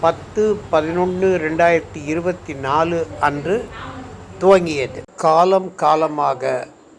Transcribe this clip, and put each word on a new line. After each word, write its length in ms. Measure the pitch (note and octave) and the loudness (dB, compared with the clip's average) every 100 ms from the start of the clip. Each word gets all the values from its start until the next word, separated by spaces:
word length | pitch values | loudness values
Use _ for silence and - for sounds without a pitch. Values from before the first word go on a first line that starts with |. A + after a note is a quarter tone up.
பத்து 400 | E3 E3 - - G#3+ G#3 - | 0 0 -6 -2 0 0 0
பதினொன்னு 560 | E3 D#3 F3 F3+ F3+ F#3+ F#3 | 0 0 0 0 0 2 2
ரெண்டாயிரத்தி 580 | D#3 D#3+ E3+ E3+ D#3+ E3 D3 | -2 2 4 4 0 -12 -6
இருபத்தி 420 | D#3+ F3 F3+ - | -4 -2 -6 -8
நாலு 460 | C#3 C3+ D3 E3 E3+ D#3 D3 | -8 -2 0 2 0 -4 -2
அன்று 360 | C#3+ C#3+ D3 G#3+ A#3 - - - - - - - | -2 -2 -2 -4 -4 -14 -14 -14 -16 -18 -20 -2
துவங்கியது. 640 | F#3 F#3+ F3 D3 B2+ - - - | 4 6 4 -2 -4 -6 -16 -2
காலம் 520 | D#3+ D#3+ F3+ F#3+ F#3 - | 2 4 4 2 0 -2
காலமாக 760 | D3+ D#3 D#3+ D3+ C#3+ C3 C3 B2+ - - - | 2 2 2 0 -2 0 -2 -4 -6 -16 -20